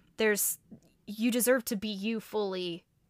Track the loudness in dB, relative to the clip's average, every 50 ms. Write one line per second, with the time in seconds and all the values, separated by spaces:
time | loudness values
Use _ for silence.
0 | _ _ _ 2 2 4 4 4 0 -2 -2 -4 _ _ -20 -20 _ -20 _ _
1 | _ -14 -6 0 0 2 2 2 4 4 4 4 2 -2 -6 -4 -4 -6 -6 -4
2 | -4 -4 -4 -4 -6 -6 -4 -2 -2 -2 -2 -4 -4 -6 -6 -8 _ _ _ _
3 | _ _